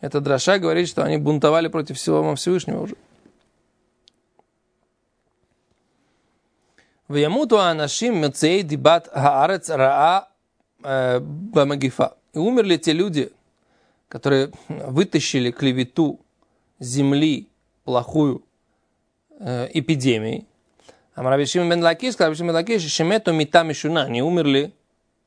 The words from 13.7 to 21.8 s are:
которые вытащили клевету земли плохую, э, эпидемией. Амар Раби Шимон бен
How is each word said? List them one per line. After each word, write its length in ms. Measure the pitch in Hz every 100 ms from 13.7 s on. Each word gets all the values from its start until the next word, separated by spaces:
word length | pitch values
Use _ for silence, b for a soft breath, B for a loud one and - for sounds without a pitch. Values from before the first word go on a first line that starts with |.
| _ _ _ -
которые 440 | - 139 135 143 - -
вытащили 840 | 151 131 135 202 156 - 139 120
клевету 680 | - 135 127 127 - 151 - _ _ _ _ _ -
земли 680 | 123 135 139 143 156 131 101 _ _ _
плохую, 580 | - 127 - 156 147 - _ _ _ _ _ _ _ _ _ 294
э, 280 | 170 123 127
эпидемией. 760 | 165 143 147 131 110 110 - - _ _ b b b b
Амар 180 | - 127
Раби 140 | 139 139
Шимон 240 | 180 170
бен 120 | 170